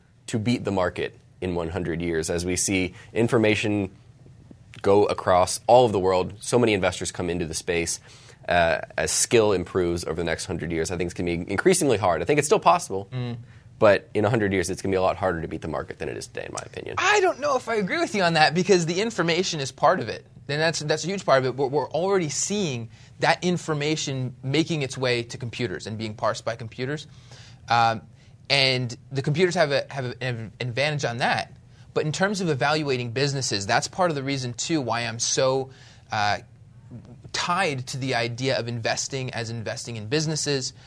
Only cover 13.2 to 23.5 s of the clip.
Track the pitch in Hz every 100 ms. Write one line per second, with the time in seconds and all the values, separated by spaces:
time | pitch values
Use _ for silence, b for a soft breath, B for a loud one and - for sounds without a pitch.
13.2 | 123 117 B B B - 110 98 - 104
14.2 | 104 120 101 95 87 90 98 95 92 78
15.2 | 92 85 78 80 82 71 - - 73 55
16.2 | - - 50 - - - - - 359 427
17.2 | 381 247 294 269 - 226 190 302 339 214
18.2 | 175 160 151 160 180 190 165 175 226 226
19.2 | 170 165 185 160 135 - 151 185 117 90
20.2 | - - - 147 160 156 151 156 156 196
21.2 | - 135 131 123 135 143 127 147 185 196
22.2 | 160 - - 202 180 123 113 B B B
23.2 | 147 - 175